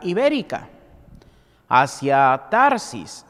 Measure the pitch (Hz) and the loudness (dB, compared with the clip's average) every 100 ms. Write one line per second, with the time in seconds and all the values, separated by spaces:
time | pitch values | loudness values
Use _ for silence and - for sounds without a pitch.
0 | 180 180 285 294 - 113 - - _ - | -6 -2 0 -2 -6 -10 -12 -20 _ -20
1 | - - _ _ _ _ - 123 139 - | -20 -20 _ _ _ _ 0 2 2 -2
2 | 139 135 135 135 - 220 285 240 - 117 | 0 2 4 2 0 2 2 0 -6 -14
3 | 80 - | -14 -18